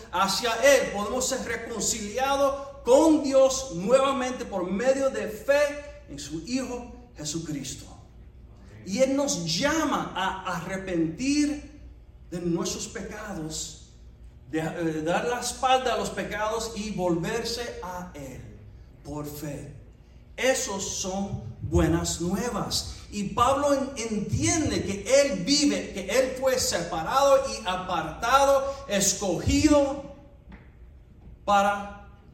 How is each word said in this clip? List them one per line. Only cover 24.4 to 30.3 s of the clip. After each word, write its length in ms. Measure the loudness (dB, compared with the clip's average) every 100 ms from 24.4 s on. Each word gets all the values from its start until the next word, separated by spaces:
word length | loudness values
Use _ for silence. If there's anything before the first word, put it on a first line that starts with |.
| 2 2 2 0
que 380 | -2 -4 4 4
él 200 | 4 2
vive, 480 | 0 2 4 0 -4
que 140 | -8 -2
él 280 | 0 0 0
fue 200 | 0 0
separado 840 | 0 -2 -2 -4 0 4 6 6 4
y 160 | -4 -4
apartado, 1080 | -4 -2 -4 -4 -4 2 4 6 4 2 -6 -2
escogido 1300 | 0 0 0 -2 -2 2 4 6 6 4 0 -10 -16 -20